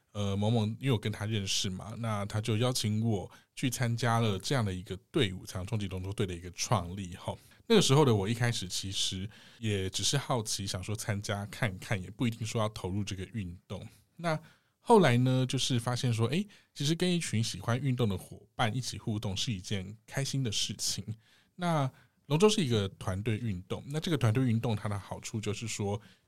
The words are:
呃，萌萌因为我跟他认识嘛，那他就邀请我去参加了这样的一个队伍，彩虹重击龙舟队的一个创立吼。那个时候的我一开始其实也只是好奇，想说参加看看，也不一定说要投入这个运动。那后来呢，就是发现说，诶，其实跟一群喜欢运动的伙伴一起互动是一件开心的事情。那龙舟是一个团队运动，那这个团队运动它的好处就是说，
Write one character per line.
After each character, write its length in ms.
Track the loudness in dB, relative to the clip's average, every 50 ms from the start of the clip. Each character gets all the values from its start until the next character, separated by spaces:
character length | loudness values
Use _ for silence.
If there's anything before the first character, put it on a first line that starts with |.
| _ _
呃， 240 | -6 -4 -2 -2 0
萌 160 | 2 2 2
萌 160 | 4 4 2 0 -2 -2
因 100 | 0 0
为 40 |
我 60 | 0 2
跟 120 | 0 -2
他 140 | -4 -4 -4
认 220 | -2 -2 -2 -2
识 240 | -2 -2 -2 -2 -2
嘛， 240 | -4 -6 -8 -10 -10 -6
那 280 | -4 -4 -4 -4 -4
他 160 | -2 -4 -4
就 160 | 0 0 2 2
邀 120 | 2 2
请 320 | 0 0 0 0 0 2
我 260 | 2 2 0 0 -2 -8 -14 -20 _ _ _
去 160 | -4 -2 -2
参 260 | 0 0 0 0 0
加 240 | 0 2 2 2 4
了 180 | 2 2 0 -2
这 160 | -2 0 0
样 80 | 2
的 100 | 2 0
一 100 | -2 -4
个 120 | -6 -8 -10 -10 _ _
队 220 | 0 2 2 2
伍， 140 | 0 -6 -10
彩 120 | -10 -8 -8
虹 80 | -6
重 120 | -4 -4 -4
击 100 | -2 -4
龙 140 | -6 -6
舟 100 | -6 -6
队 140 | -2 -2 -2
的 80 | -2 -2
一 40 | -8
个 120 | -10 -12
创 440 | -8 -6 0 2 2 0 0 -2 -8
立 220 | -8 -8 -10 -10
吼。 220 | -8 -8 -8 -8 -8 -12 -20 -20 -20 _ 4
那 60 | 6
个 80 | 6
时 100 | 6 8
候 120 | 6 8 8
的 100 | 8 6
我 140 | 4 4 0
一 40 |
开 200 | 0 0 0 0
始 160 | 0 -2 -6 -6
其 240 | -6 -6 -6 -4
实 360 | -2 -2 -2 -2 -2 -4 -6 -8 -10 -16 -20 -20 -16 -6
也 320 | -2 -2 0 0 -2 -2
只 140 | -4 -2 0
是 120 | 0 0
好 240 | 0 0 0 -2 -2
奇， 240 | 0 -2 -4 -4 -4
想 160 | -4 -4 -6
说 140 | -4 -6 -6
参 260 | -6 -2 -4 -4 -2
加 240 | -2 -4 -4 -4 -4
看 300 | -8 -6 -4 -4 -4 -4 -6
看， 200 | -4 -4 -4 -4
也 80 | -4 -8
不 160 | -6 -2 -2
一 60 | -2
定 160 | -2 -4 -6
说 160 | -4 -2 0
要 60 | -2 -2
投 220 | -2 -6 -6 -4
入 120 | -4 -4
这 140 | -4 -4 -6
个 80 | -8 -10 -8
运 260 | -6 -6 -6 -6 -8 -12 _
动。 180 | -12 -12 -12 -12 -14 -18 -20 _ _ _
那 260 | -6 -2 -2 -2 -2 -4 -12 -20 _ _ _ _ _
后 220 | _ 8 8 10
来 160 | 10 8 8
呢， 280 | 6 6 6 4 4 2
就 140 | 2 0 0
是 220 | 2 2 2 2
发 160 | 2 0 -2
现 180 | 0 2 2 2
说， 140 | 4 2 2
诶， 180 | 2 0 -2 -2 -8 -20 _ _
其 140 | _ -2 0
实 80 | 0 2
跟 180 | 2 2 2
一 60 | 2 0
群 240 | 0 0 0 0
喜 160 | 0 0 -2 -6
欢 180 | -2 0 0
运 200 | 0 2 0 2
动 120 | 2 2 0
的 80 | 0
伙 240 | -2 -6 -10 -16 -18 -18 _ _
伴 180 | 0 0 0
一 80 | 0 -2
起 160 | -4 -4 -8
互 220 | -6 -4 -4 -4 -2
动 180 | -2 -4 -4
是 160 | -2 -2 -2
一 80 | -4 -4
件 360 | -4 -4 -4 -4 -4 -8 -12 -16 _
开 180 | -8 -6 -4 -4
心 200 | -2 -2 -2 -2
的 80 | -2
事 200 | -2 -2 -2 -4 -4
情。 300 | -4 -4 -4 -4 -4 -6 -8 -10 -10 _ _ _ _ _ _ _
那 340 | -4 -2 0 2 2 2 0 -4 -8 _ _ _ _ _
龙 120 | -2 2 6
舟 100 | 6 6
是 160 | 6 4 2
一 40 | 2
个 200 | 4 2 2 0
团 300 | -4 -6 -4 -4 -4 -2
队 160 | 0 -2 -2
运 240 | -2 -2 -4 -4 -4
动， 200 | -6 -8 -8 -8 -8 -6
那 100 | -6 -4
这 140 | -2 0
个 40 | 0
团 160 | 2 4 4
队 140 | 4 4 4
运 140 | 4 2 2
动 160 | 2 0 -2
它 120 | 0 -2 -4
的 80 | -4
好 220 | -4 -6 -10 -12 -10
处 220 | -10 -8 -6 -4
就 120 | -4 -4
是 140 | -6 -4 -6
说， 340 | -8 -6 -4 -2 -2 -2 -4 -6 -12 -20 _ _